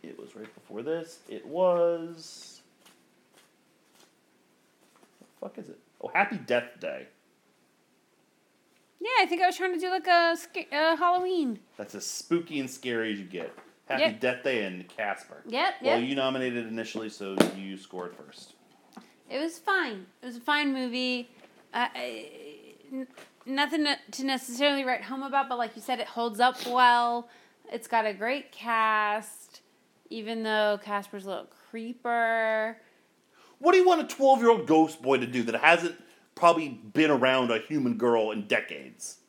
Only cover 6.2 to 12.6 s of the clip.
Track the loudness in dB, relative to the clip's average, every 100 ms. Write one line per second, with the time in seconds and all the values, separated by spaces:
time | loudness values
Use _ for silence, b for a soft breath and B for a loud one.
6.2 | 0 -2 0 -2 -2 -12 -10 -10 -14 _
7.2 | _ _ _ _ _ _ _ _ _ _
8.2 | _ _ _ _ _ _ _ _ 0 2
9.2 | 2 2 2 2 -4 -2 -2 -2 4 4
10.2 | 4 0 -6 -12 -6 0 2 4 2 2
11.2 | 0 0 -2 -4 _ -14 -12 -10 -10 -10
12.2 | -2 -2 -2 -6